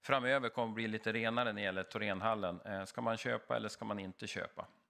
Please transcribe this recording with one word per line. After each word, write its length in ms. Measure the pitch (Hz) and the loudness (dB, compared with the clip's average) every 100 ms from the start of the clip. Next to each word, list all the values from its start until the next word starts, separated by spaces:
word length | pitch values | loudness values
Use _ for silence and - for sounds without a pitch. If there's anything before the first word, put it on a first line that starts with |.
framöver 460 | - 139 123 139 120 | 4 4 6 4 2
kommer 260 | - 113 | 0 0
bli 140 | 110 113 | 0 0
lite 240 | 107 - | 0 0
renare 400 | 113 113 120 120 | 2 2 2 2
när 80 | 104 | 0
det 40 | |
gäller 180 | 104 95 | 0 0
Thorénhallen. 760 | 95 113 107 95 107 110 92 87 | -2 -2 0 0 2 2 0 -2
Eh, 240 | - 98 | -4 -6
ska 160 | 95 - | -4 -2
man 160 | 117 113 | 0 0
köpa 400 | 123 117 - 120 | 0 -2 0 -2
eller 120 | 107 | -2
ska 160 | - | -6
man 140 | 110 104 | -4 -4
inte 280 | 95 92 104 | -6 -8 -6
köpa? 400 | 95 85 - - - | -4 -6 -8 -12 -14